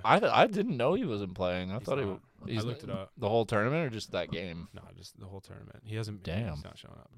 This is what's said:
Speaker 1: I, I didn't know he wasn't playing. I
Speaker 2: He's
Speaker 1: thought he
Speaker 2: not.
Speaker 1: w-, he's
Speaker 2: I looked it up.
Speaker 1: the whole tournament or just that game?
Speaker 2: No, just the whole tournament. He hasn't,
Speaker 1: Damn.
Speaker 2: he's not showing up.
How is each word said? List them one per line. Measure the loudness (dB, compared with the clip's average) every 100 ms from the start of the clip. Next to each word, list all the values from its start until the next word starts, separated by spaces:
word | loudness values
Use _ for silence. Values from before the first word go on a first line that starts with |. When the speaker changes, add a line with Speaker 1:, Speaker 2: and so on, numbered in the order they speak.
Speaker 1:
I, | 4 6 6 6
I | 6
didn't | 6 0 2
know | 2
he | 2 0
wasn't | -2 -2 0
playing. | 0 0 -2
I | -4
Speaker 2:
He's | -2
Speaker 1:
thought | 0
he | 0
Speaker 2:
not. | -4 -10 -14
Speaker 1:
w-, | -6 -2
he's |
Speaker 2:
I | -2
looked | -4
it | -6
up. | -6 -8 -4
Speaker 1:
the | 2
whole | 4 4
tournament | 4 4 2 0
or |
just | -2 -4
that | -2 -2
game? | -2 -6 -8 -10
Speaker 2:
No, | -14 -16 -16
just | -18 -16
the | -14
whole | -14
tournament. | -14 -16 -16 -16 -8
He | -6
hasn't, | -4 -6
Speaker 1:
Damn. | -4 -2 -2 -4
Speaker 2:
he's |
not | -8 -14
showing | -18 -20
up. | -18